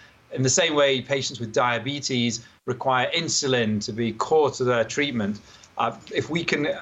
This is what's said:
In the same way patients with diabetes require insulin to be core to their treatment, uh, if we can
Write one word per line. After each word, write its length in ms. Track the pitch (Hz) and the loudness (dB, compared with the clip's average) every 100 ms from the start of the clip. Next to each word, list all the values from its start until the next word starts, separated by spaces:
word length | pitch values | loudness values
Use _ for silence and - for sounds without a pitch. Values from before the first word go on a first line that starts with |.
| - _ _ | -20 _ _
In 120 | - | -2
the 60 | 131 | 0
same 260 | 151 170 147 | 2 2 4
way 260 | 143 131 | 4 2
patients 380 | - 139 127 120 | 0 -2 -2 -6
with 140 | 117 | -4
diabetes 920 | 110 123 117 117 143 - 127 120 113 - _ - | 0 2 0 -2 -6 -2 0 0 -2 -8 _ -8
require 420 | 127 135 127 120 | -4 0 2 2
insulin 720 | 170 160 - 139 123 110 107 | 0 -2 -2 2 2 2 0
to 80 | 101 | -2
be 200 | 110 117 | -4 -4
core 400 | 107 - 156 143 | -2 2 4 4
to 120 | - | 2
their 200 | 123 120 | 0 2
treatment, 560 | 113 - 143 120 101 107 - - - - | 0 0 -2 0 -2 -4 -10 -20 -12 -2
uh, 160 | 117 - - | -2 -4 -6
if 160 | 170 143 | -4 -2
we 140 | 170 | -2
can 240 | 170 156 147 139 | -2 -4 -4 -4